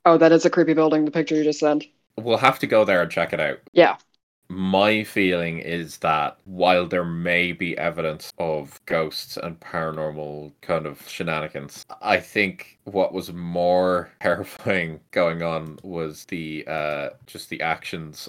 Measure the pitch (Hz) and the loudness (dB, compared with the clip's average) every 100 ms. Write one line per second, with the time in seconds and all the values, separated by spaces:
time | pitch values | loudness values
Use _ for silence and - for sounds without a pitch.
0 | 175 165 165 165 170 180 160 156 156 156 | 4 8 8 6 6 4 4 4 4 2
1 | 151 165 156 156 151 151 151 147 - _ | 2 0 0 0 0 2 2 0 -2 _
2 | _ - 117 110 131 131 120 110 101 92 | _ -8 0 2 4 2 2 4 4 4
3 | 85 - 82 80 76 - - - 147 - | 2 -2 -2 -2 -2 -4 2 6 6 4
4 | _ _ _ _ - 90 95 95 104 110 | _ _ _ _ -12 -4 2 4 4 4
5 | 107 110 92 87 85 82 - 85 80 - | 0 0 2 2 -2 -6 -6 -6 -8 -4
6 | 82 78 73 - 98 90 90 90 87 90 | 0 0 0 -6 -12 0 4 4 2 -2
7 | 87 85 87 85 87 82 87 - 85 82 | -2 -4 0 0 0 -2 -6 -4 -4 -2
8 | 80 78 - - 85 76 71 - - 82 | -4 -6 -10 -6 -4 -4 -6 -14 -4 -2
9 | 78 - - - 85 82 - 85 80 78 | -2 -6 -12 -10 -10 -12 -10 -6 -6 -6
10 | 78 76 76 76 73 - - 82 78 71 | -6 -8 -10 -12 -16 -14 -4 -4 -4 -12
11 | - - 85 78 76 71 71 - - - | -14 -8 -4 -4 -6 -10 -14 -16 -20 -8
12 | 104 95 - 107 98 90 - _ - 101 | 0 0 0 0 0 -2 -16 _ -6 -2
13 | 87 92 85 87 87 87 87 90 92 90 | 0 -2 -8 -10 -6 0 2 4 2 0
14 | 85 _ 92 87 95 - - 92 82 78 | -4 _ -2 -2 -4 -8 -4 -2 -4 -8
15 | _ 98 85 82 85 82 80 73 95 85 | _ 0 0 0 -4 -4 -8 -14 -12 -8
16 | 80 78 - 87 78 78 - 78 76 73 | -8 -10 -12 -10 -8 -10 -8 -6 -4 -4
17 | 67 - - - - 78 80 80 - 87 | -8 -12 -18 -18 -12 -6 -4 -4 -6 -12
18 | 78 76 | -12 -16